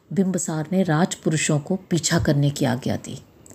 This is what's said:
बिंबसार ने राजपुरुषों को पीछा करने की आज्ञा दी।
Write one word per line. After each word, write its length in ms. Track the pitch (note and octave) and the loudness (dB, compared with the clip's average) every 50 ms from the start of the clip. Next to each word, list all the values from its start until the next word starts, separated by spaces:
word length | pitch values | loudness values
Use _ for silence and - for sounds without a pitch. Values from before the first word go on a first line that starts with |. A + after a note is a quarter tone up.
| _ - D#3+ | _ -4 -2
बिंबसार 540 | G3 F#3 F#3+ F3+ F3 - - D#3+ D#3 D3+ - | 0 0 0 0 -2 -2 -4 -4 -4 -2 0
ने 120 | F3+ F#3 F#3+ | 0 2 2
राजपुरुषों 760 | E3+ D3+ D3+ F#3 - - - - E3 D#3 D3+ - - D#3 D3 | 4 4 4 2 2 0 -2 -2 0 0 2 2 0 0 0
को 160 | D3 - F#3 | 0 -2 -4
पीछा 440 | F#3+ - - F3+ D3+ - - E3 E3 | -4 -2 -2 -2 -2 0 0 0 2
करने 300 | - - D3 C#3+ C#3+ C#3+ | 2 2 2 2 2 0
की 160 | C#3+ - D3 | 0 0 0
आज्ञा 300 | B2 A#2+ C3+ - C3 G2+ | 0 0 -2 -2 -4 -4
दी। 280 | - - - - - - - - - - - | -4 -6 -10 -14 -14 -16 -20 -20 -20 -20 -20